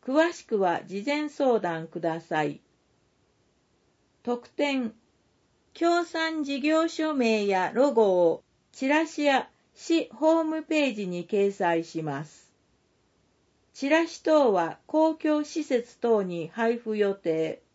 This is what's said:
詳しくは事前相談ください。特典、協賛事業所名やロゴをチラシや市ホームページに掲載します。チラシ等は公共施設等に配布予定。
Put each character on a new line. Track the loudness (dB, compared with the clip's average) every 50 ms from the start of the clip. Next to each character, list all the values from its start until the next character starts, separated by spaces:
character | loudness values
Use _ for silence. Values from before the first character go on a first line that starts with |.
| _ 0
詳 | 2 2 2 2
し | 0 -8 -8
く | _ -2 0
は | 2 0 0 -2 -6
事 | -8 -10 -8 -4
前 | -4 -4 -4 -4 -8
相 | -4 -2 0 2 2 0
談 | 0 -2 -6 -6 -8
く | -10 -12 -6
だ | -6 -4 -6 -6
さ | -8 _ -2 -2 -2
い。 | -2 -4 -10 _ _ _ _ _ _ _ _ _ _ _ _ _ _ _ _ _ _ _ _ _ _ _ _ _ _ _ _ _ _ _ _ _
特 | -6 -6 -6 -6 -16
典、 | _ -4 -2 -2 0 -2 -4 -6 -10 _ _ _ _ _ _ _ _ _ _ _ _ _ _ _ _
協 | 0 0 2 2 2 0
賛 | -4 -4 -4 -4 -4 -4 -4 -4
事 | -4 -4 -2
業 | 0 2 2 2 0 0
所 | -2 -2 -4 -2 0
名 | 0 2 2 2 2 0
や | 0 0 0 0 -2 0
ロ | 0 0 2
ゴ | 4 4 4 4 4 4 4 2
を | 2 0 _ _ _ _ _ _
チ | _ -6 -2 0
ラ | 0 0 0
シ | -2 -4 -2 0
や | 2 2 2 0 -4 _ _ _ _ _
市 | _ -4 -2 -2 -2 -2 -4 -8
ホ | 0 2 4 4 4
ー | 2
ム | -2 -4 -6 -4
ペ | _ 0 0 0 0
ー | -2
ジ | -4 -6 -6
に | -6 -6 -6 -2
掲 | 0 2 2 0
載 | 0 0 0 0 0 0 -2
し | -4 -8 -8 -6
ま | -6 -6 -6 -8
す。 | -12 -16 -20 _ _ _ _ _ _ _ _ _ _ _ _ _ _ _ _ _ _ _ _ _ _ _ _ _ _ _
チ | -6 0 2
ラ | 2 2 2 0
シ | -4 -6 _
等 | 2 4 6 6 4 4
は | 2 0 -2 -4 -10 _ -4
公 | 0 2 2 2 2
共 | 0 -2 -2 0 0 -2
施 | -4 -6 -8 -4
設 | -2 -2 -2 -2 -6 -14 _
等 | 0 0 2 2 0
に | -2 -4 -6 -8 -8 -6
配 | -2 -2 -2 -2 -2
布 | -4 -6 -2
予 | 0 0 0 0
定。 | -4 _ -4 -2 -2 -2 -4 -6 -10 _ _